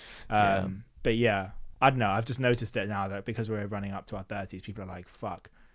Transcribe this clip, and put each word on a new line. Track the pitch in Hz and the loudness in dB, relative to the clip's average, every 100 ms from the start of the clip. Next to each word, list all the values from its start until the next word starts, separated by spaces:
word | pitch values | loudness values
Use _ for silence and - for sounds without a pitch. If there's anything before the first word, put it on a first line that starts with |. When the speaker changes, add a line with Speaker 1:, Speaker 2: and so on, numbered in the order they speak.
| - | -14
Speaker 1:
<laughs> | - - | -16 0
Yeah. | 107 101 98 | 4 6 4
Speaker 2:
Um, | 95 95 - - | 0 -6 -12 -2
but | 131 113 | 0 4
yeah, | 117 98 92 - - - | 4 2 -2 -8 -10 4
I | 135 | 4
don't | 131 | 6
know. | 104 | 4
I've | 101 | 2
just | 113 127 | 0 2
noticed | 127 120 110 113 | 2 2 0 -2
it | 98 | -2
now | 101 98 | -2 -2
that | 98 98 | -4 -4
because | 110 110 | -4 -2
we're | 107 101 | -4 -4
running | 101 98 | -4 -4
up | 98 - | -6 -8
to | 101 | -10
our | |
thirties, | 95 101 95 95 | -6 -8 -8 -10
people | - 101 | -12 -12
are | 92 | -10
like, | 90 - | -12 -14
"Fuck." | - 107 87 - - - | -10 -8 -8 -12 -20 -20